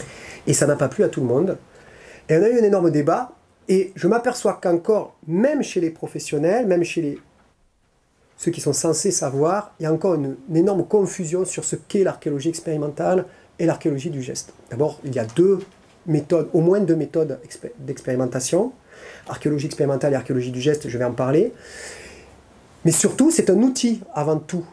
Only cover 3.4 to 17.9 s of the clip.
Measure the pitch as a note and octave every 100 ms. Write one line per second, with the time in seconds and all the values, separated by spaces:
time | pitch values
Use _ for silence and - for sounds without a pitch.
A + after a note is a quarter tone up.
3.4 | _ _ - F#3+ F#3+ - F3 A#3 B3 A#3+
4.4 | G#3 F3 F#3 E3+ E3+ G#3 D3 - D3+ E3+
5.4 | C4 D4 G#3 F#3 E3 D#3+ D3 D3+ - D3+
6.4 | D#3+ A3 A3 F3 E3+ - D3 C#3+ _ _
7.4 | _ _ _ _ _ _ _ _ _ -
8.4 | F3+ E3+ D3+ C#3 E3+ D#3+ G3+ F3 C#3+ C#3
9.4 | D#3 G3+ G#3 - D#3+ D#3+ G3 D#3+ C#3 C3+
10.4 | - D#3+ F#3+ F#3+ - G#3 F#3+ - D#3+ F3+
11.4 | F#3 - - - - G#3 F#3 - D#3+ C#3+
12.4 | D#3 E3 E3+ D3+ D3 D3 F3 F#3 F3+ -
13.4 | _ - E3 C#3+ E3+ C#3 D#3 C#3 B2+ -
14.4 | - - - A#2 D3+ - C#3+ B2 A2 D#3+
15.4 | F#3+ F#3 F#3+ - _ _ - D3+ - E3+
16.4 | D3+ E3+ E3 G3+ F3 D#3+ C#3 E3 D#3 C3
17.4 | - - - - C3+